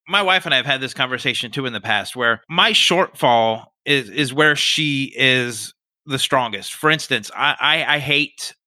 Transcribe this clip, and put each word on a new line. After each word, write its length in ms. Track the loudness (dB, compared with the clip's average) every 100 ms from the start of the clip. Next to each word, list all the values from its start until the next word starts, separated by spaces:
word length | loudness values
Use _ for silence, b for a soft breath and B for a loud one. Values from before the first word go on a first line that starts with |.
| -4
my 140 | 0
wife 220 | 2 2
and 80 | 2
I 40 | 0
have 100 | 0
had 140 | -2
this 120 | -4
conversation 600 | -4 -2 -2 -4 -4 -6
too 120 | -6
in 80 | -6
the 80 | -4
past, 360 | -2 -2 -2 -2
where 260 | 0 0 -2
my 240 | 0 2
shortfall 960 | 4 4 2 0 2 4 4 4 0 -8 _
is, 260 | -2 -2 -2
is 240 | -4 -2
where 220 | 2 2 2
she 560 | 0 0 0 -2 -4 2
is 560 | 2 4 0 -6 -12 _ _ _ -8
the 120 | -4
strongest. 560 | 0 0 0 -6 -12
For 160 | -2 0
instance, 400 | 0 -2 -4 -4
I, 220 | -4 -2 0
I, 340 | 0 0 0
I 40 | -2
hate 560 | 0 0 -2 -6 -14 -14